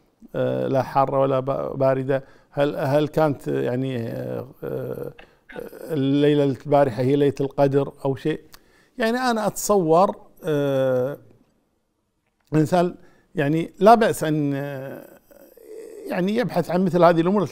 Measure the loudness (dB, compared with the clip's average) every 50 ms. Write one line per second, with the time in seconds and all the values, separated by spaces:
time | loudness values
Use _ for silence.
0 | _ _ _ _ -20 -10 -6 -4 -2 -2 -2 -2 -2 -2 -2 -2 -2 -2 0 0
1 | 0 0 0 0 0 0 0 -2 -2 -4 -6 -6 -6 -6 -4 0 0 0 0 0
2 | -2 -2 -4 -4 -4 -10 -20 _ _ _ -2 -2 -2 -2 -2 -4 -2 0 0 0
3 | 0 0 0 2 2 2 0 -2 -6 -4 -4 -2 -2 -2 -4 -4 -4 -4 -6 -6
4 | -6 -6 -8 -8 -8 -8 -8 -8 -10 -12 -14 -12 -10 -8 -8 -8 -8 -8 -8 -10
5 | -10 -12 -14 -16 -20 _ _ _ _ -16 -16 -14 -14 -14 -16 -14 -10 -6 -2 -2
6 | 0 2 2 4 4 4 4 4 2 0 0 -4 -2 2 4 4 4 4 2 0
7 | 0 2 2 4 2 2 2 0 -4 -4 0 2 2 2 2 0 0 -2 -8 -6
8 | -4 -4 -4 -2 -4 -4 -4 -6 -10 -20 -20 -20 _ _ _ _ _ _ -6 -4
9 | -2 -2 0 0 0 0 0 0 -2 -4 -4 -4 -2 2 2 2 4 4 6 6
10 | 4 4 0 -6 -14 -20 _ -10 -4 -2 -2 0 0 0 0 2 2 2 2 0
11 | 0 -2 -4 -10 -16 -20 -20 _ _ _ _ _ _ _ _ _ _ _ _ _
12 | _ _ _ _ _ _ _ _ _ -2 0 0 2 2 2 2 2 0 -2 -8
13 | -20 -20 _ _ _ _ -6 -4 -2 0 0 -2 -2 -6 -2 4 6 6 8 8
14 | 6 0 0 -2 -2 -2 0 0 -2 -2 -4 -4 -6 -8 -10 -12 -12 -12 -14 -16
15 | -18 -20 -20 -20 _ _ -20 -20 -20 -20 _ -20 -20 -20 -18 -18 -18 -18 -18 -16
16 | -10 -6 -4 -2 -2 0 0 -2 -2 -2 -2 -2 -2 0 0 0 0 2 4 4
17 | 6 6 6 4 2 2 2 0 0 0